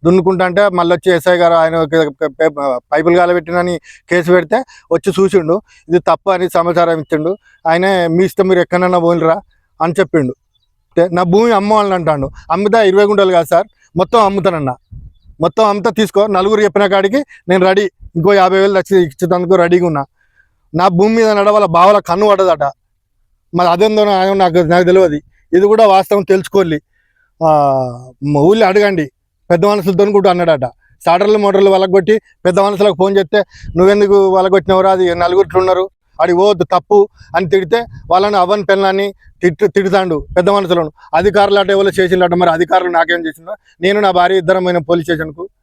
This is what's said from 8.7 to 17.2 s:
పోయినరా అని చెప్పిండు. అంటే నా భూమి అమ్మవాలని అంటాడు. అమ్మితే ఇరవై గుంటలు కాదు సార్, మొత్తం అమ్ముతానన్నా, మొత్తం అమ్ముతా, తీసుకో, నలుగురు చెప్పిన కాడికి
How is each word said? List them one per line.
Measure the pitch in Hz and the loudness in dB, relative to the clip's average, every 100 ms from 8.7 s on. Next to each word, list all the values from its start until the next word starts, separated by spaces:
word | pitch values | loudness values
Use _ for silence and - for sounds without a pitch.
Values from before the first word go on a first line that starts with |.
| 180 180 180 | -2 0 0
పోయినరా | 170 170 160 160 - _ _ _ | 0 0 0 -2 -6 _ _ _
అని | 160 170 | -6 -2
చెప్పిండు. | 185 160 131 - _ _ _ _ _ | -2 -2 -4 -8 _ _ _ _ _
అంటే | - 175 170 | -2 -2 0
నా | |
భూమి | 175 190 233 | 0 0 2
అమ్మవాలని | 214 202 214 202 | 0 0 0 0
అంటాడు. | 185 160 151 135 - - | -2 -2 -4 -4 -10 -6
అమ్మితే | 170 208 226 208 | -4 0 2 2
ఇరవై | 190 | 2
గుంటలు | 208 208 190 | 2 2 2
కాదు | 180 165 | 0 0
సార్, | 170 208 _ _ 160 | -2 -2 _ _ -4
మొత్తం | 185 240 202 | 0 2 2
అమ్ముతానన్నా, | 196 190 170 139 127 _ - - _ _ - | 0 -4 -4 -6 -8 _ -20 -20 _ _ -6
మొత్తం | 160 - 220 | -4 0 0
అమ్ముతా, | 202 202 | 0 -4
తీసుకో, | - 208 - 214 | -2 -2 0 0
నలుగురు | 196 190 214 | 0 0 0
చెప్పిన | 208 202 202 | 0 0 0
కాడికి | 196 196 254 | 0 0 -2